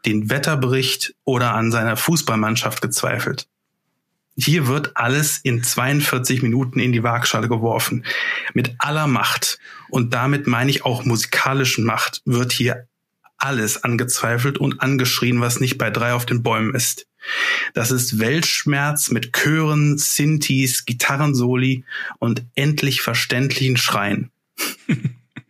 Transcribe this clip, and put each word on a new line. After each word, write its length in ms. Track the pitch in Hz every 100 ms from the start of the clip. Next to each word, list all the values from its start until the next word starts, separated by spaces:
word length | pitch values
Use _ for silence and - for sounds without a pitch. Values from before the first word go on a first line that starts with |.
| -
den 240 | 107 107
Wetterbericht 840 | 139 147 151 123 131 131 - - -
oder 300 | - 123 123
an 180 | 110 113
seiner 260 | 117 113 110
Fußballmannschaft 840 | - 165 - 110 107 110 107 -
gezweifelt. 680 | - - - 117 - - - _ _ _ _ _ _ _ _ -
Hier 320 | 131 165 131
wird 280 | 131 - -
alles 420 | 120 139 147 -
in 240 | 139 117
zweiundvierzig 800 | 120 - 127 143 147 131 123 127
Minuten 380 | 123 120 131 123
in 140 | 120
die 100 | 117
Waagschale 460 | 117 117 120 113 113
geworfen. 560 | 113 117 113 - 120 - - - - -
Mit 220 | - 123 123
aller 260 | 139 151 151
Macht, 540 | 120 101 - - - - - -
und 240 | - 120
damit 340 | 123 131 143 143
meine 220 | 120 131
ich 140 | 139 135
auch 180 | 120
musikalischen 800 | 120 113 - - - 135 127 -
Macht, 380 | 113 110 - - -
wird 280 | 120 123
hier 340 | - 123 - - _ _ _ _ -
alles 460 | 135 135 107 -
angezweifelt 760 | 123 117 123 - 113 120 127 139
und 240 | 143 -
angeschrien, 600 | 131 139 123 - 120 123
was 180 | 120 120
nicht 180 | 127 120
bei 120 | 117
drei 240 | 104 117
auf 120 | 120 120
den 160 | 120
Bäumen 320 | 117 113 110
ist. 320 | 117 - - - _ - - - - -
Das 180 | - 120
ist 260 | 127 120 110
Weltschmerz 920 | 113 151 165 - - 143 143 151 -
mit 220 | 117 120
Chören, 640 | - - 156 156 151 147 147
Synthes, 880 | - - 147 151 147 135 131 - -
Gitarrensoli 960 | 123 131 139 151 131 123 123 131 131 - - - -
und 240 | 117 117 - -
endlich 460 | 139 151 143 127
verständlichen 760 | - 117 - 120 135 131 131 127
Schreien. 540 | - 107 101 113 123 - _ -
<laughs> 520 | - - - 160 - - _ - -